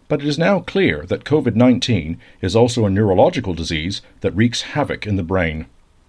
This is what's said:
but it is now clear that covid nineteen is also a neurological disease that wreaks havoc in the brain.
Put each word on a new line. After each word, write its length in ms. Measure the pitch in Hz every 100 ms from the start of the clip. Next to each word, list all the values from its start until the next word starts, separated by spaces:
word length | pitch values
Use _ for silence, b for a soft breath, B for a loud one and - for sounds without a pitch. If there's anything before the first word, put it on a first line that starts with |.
| b
but 120 | 151
it 80 | 143
is 100 | 143
now 220 | 175 190
clear 460 | 170 196 170 76 80
that 180 | 104
covid 300 | - 151 127
nineteen 680 | 110 127 120 - 104 76 82 B B
is 120 | 95
also 300 | 107 120 120
a 60 | 104
neurological 640 | 98 107 92 147 143 101
disease 480 | 82 80 80 85 101 - b
that 140 | 95 82
wreaks 240 | 117 117
havoc 460 | - 151 135 - 107
in 100 | 98
the 60 |
brain. 420 | 82 95 82 78 78 _ _ _